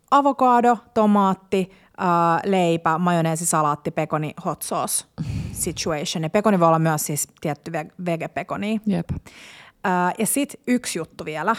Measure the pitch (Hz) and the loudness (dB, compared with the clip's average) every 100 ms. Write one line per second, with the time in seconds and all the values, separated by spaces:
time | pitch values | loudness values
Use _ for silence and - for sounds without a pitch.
0 | - 277 277 269 254 240 240 233 - 233 | 0 2 4 4 4 6 4 2 -2 0
1 | 214 208 190 190 - 196 180 - _ - | 4 4 2 0 -2 -4 -4 -8 _ -4
2 | 185 170 170 165 202 190 170 165 165 160 | 2 4 4 2 2 2 2 2 0 0
3 | 175 170 160 160 170 160 151 147 - 160 | 2 2 0 -2 0 0 2 0 -4 -4
4 | 156 156 151 - 180 143 - 175 127 - | -4 -4 -6 -8 -8 -6 -6 -6 -4 -4
5 | - - - - - - 185 - 185 151 | -6 -10 -8 -6 -8 -6 -6 -4 -4 -4
6 | 165 175 160 214 214 190 165 160 160 151 | -4 -4 -2 0 2 4 6 4 2 0
7 | - 147 - _ 160 143 170 165 156 - | -2 -6 -8 _ -6 -6 -8 -8 -10 -8
8 | 180 165 147 139 - 165 202 220 208 175 | -6 -4 -6 -8 -8 -6 -4 -2 -2 -2
9 | - - - - - - - _ 202 180 | -2 -8 -10 -20 -20 -20 -20 _ -2 0
10 | 180 - 214 277 285 - - 247 - 175 | 0 -2 -2 -2 -4 -6 -2 -2 -2 -8
11 | 160 - 165 151 180 | -10 -12 -10 -4 -2